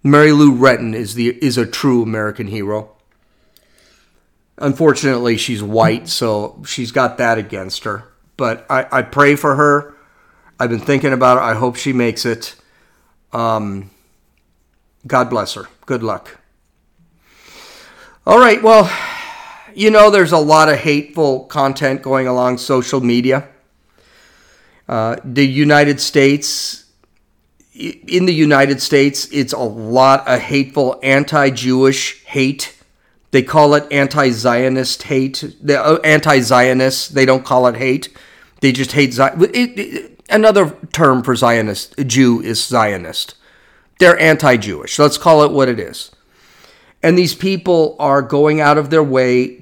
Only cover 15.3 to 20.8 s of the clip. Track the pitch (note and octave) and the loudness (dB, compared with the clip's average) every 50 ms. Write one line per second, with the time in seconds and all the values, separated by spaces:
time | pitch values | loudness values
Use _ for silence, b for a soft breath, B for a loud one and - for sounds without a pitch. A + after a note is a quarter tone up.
15.3 | B2 A2 G2+ - - G#2 F#2+ - _ _ _ - C3+ A#2 A2+ A2 G2 F2+ _ - | -4 -6 -6 -6 -10 -14 -16 -20 _ _ _ -8 -8 -6 -4 -6 -8 -8 _ -20
16.3 | - _ _ _ _ _ _ _ _ _ _ _ _ _ _ _ _ B B B | -20 _ _ _ _ _ _ _ _ _ _ _ _ _ _ _ _ B B B
17.3 | B B B B B B B B B B B B B B B B B B _ - | B B B B B B B B B B B B B B B B B B _ 4
18.3 | - A#3 B3+ A#3 G#3+ A#3 A3 A3 A3+ A3 F#3+ E3+ B B B B B B B B | 4 6 6 6 4 2 4 6 6 6 6 4 B B B B B B B B
19.3 | B B B B B B B B B F#3 G#3 G#3+ G#3+ G#3+ G#3 G#3+ G3+ G3 F3+ D3 | B B B B B B B B B 0 2 4 6 8 6 6 6 4 2 2
20.3 | E3+ D#3+ D3+ D3 D#3 D#3 D#3 D#3 D3 - | 2 0 2 4 4 4 4 2 2 0